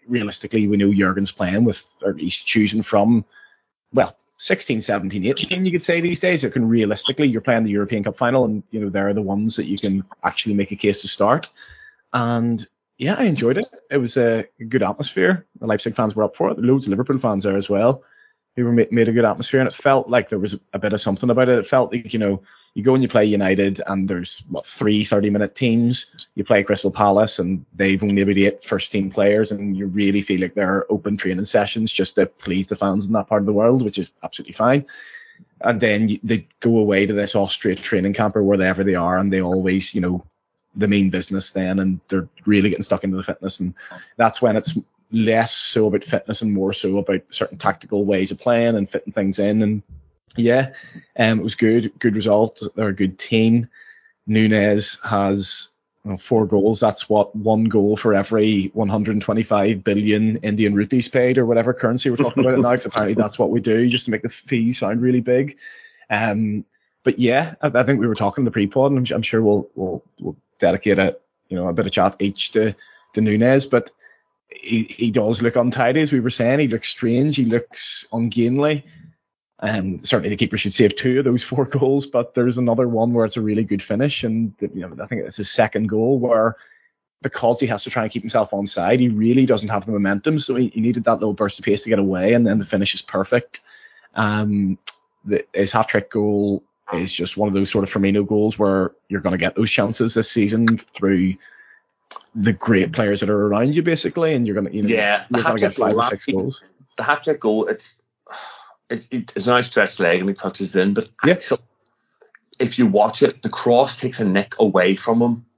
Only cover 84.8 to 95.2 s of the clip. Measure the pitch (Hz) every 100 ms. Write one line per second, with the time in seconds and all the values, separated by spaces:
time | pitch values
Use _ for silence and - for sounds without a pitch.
84.8 | 87 - - 117 - - 98 - 110 107
85.8 | 107 107 113 135 120 113 113 110 - _
86.8 | _ _ _ _ 135 - 117 120 120 104
87.8 | - 123 110 117 107 117 104 101 101 -
88.8 | 87 127 123 107 113 131 127 110 104 104
89.8 | 101 104 98 101 156 156 139 123 120 113
90.8 | 113 120 117 113 107 98 101 - - 104
91.8 | - 107 98 92 95 120 117 107 98 98
92.8 | 98 - - - 98 120 - - _ -
93.8 | - _ _ - 107 107 107 101 98 95
94.8 | - - _ _